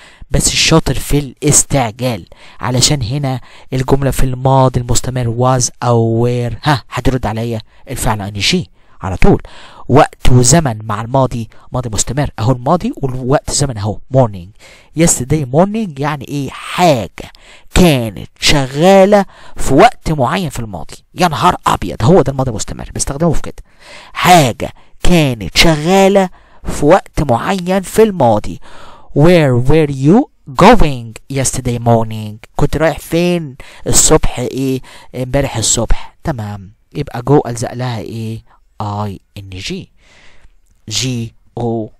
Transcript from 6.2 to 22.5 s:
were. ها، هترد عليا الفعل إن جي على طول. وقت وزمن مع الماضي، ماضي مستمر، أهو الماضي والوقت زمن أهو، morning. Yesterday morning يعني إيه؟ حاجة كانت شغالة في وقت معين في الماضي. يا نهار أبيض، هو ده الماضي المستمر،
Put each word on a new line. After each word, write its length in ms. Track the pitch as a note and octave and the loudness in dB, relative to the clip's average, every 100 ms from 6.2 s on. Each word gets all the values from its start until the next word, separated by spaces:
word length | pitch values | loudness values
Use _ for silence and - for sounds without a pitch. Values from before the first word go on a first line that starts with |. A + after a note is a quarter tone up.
| A#2+ | 0
were. 260 | B2 A#2+ A2 | -2 -4 -4
ها، 200 | D3+ C#3 - | -2 -2 -4
هترد 360 | - - B2+ G#2+ | -4 -2 -2 -4
عليا 360 | A2 A#2 A2 - _ - | -6 -6 -8 -10 _ -14
الفعل 320 | - - G#2+ | -6 -4 -4
إن 120 | G2 | -6
جي 360 | G2+ - F#3 - _ _ - | -4 -2 -2 -4 _ _ -12
على 160 | F#2 F#2 | -8 2
طول. 240 | F#3+ D#3 - - - - - | 4 2 -2 -20 -20 -14 0
وقت 400 | B2+ - - - | 2 2 2 4
وزمن 480 | B2 B2 E3+ D3 A2 | 6 6 4 2 -4
مع 180 | G#2+ G#2 | -8 -8
الماضي، 480 | A#2 C3+ B2+ B2 A2 - - | -4 -2 0 -4 -10 -14 -10
ماضي 180 | B2+ B2 | -8 -6
مستمر، 400 | G#2 - B2+ C#3 - | -4 -4 -4 -4 -2
أهو 120 | A2+ | -2
الماضي 420 | B2 B2 E3+ A3+ D4 | -2 0 -2 -2 -6
والوقت 540 | C3+ B2+ B2+ C#3+ - | -6 -4 -2 -2 -2
زمن 260 | - C#3 G#2+ | -4 -4 -4
أهو، 200 | G#2 F#2+ - | -6 -6 -2
morning. 340 | C3 A#2+ G2+ F2 - - - _ D3 | 2 2 -2 -16 -20 -20 -20 _ 0
Yesterday 460 | E3 - B2+ D#3 B2+ | 0 0 -2 -4 0
morning 360 | C#3 G3+ G#3+ G#3 C3 | 0 0 -2 -6 -6
يعني 280 | C#3+ D3 - | -6 -6 -8
إيه؟ 220 | C#3+ C3 | -8 -8
حاجة 800 | - - - F3+ B2+ F#2 - - - - - - | -10 -10 0 2 2 -2 -12 -18 -20 -20 -20 -2
كانت 560 | - F3 C3+ A2+ F#2 - - | 2 4 4 -2 -8 -14 -6
شغالة 840 | - D3 C3 C#3 F3+ G3 F#3+ G3+ F#3+ - - - | 0 2 0 2 4 6 6 4 0 -8 -12 -4
في 160 | - | 2
وقت 380 | C4 - - - | 6 6 4 -4
معين 380 | D3+ B2 F3+ E3 | -2 -2 -2 -6
في 100 | - | -8
الماضي. 360 | A2+ F2+ D2 - _ - | -10 -12 -12 -16 _ -2
يا 120 | E3+ | 0
نهار 280 | B2 D#3 - - | 2 0 0 -2
أبيض، 360 | A2 G2 - | -2 -4 -2
هو 180 | A2 F3+ | 4 4
ده 100 | C3+ | 4
الماضي 180 | C3+ | 0
المستمر، 400 | C3 | -4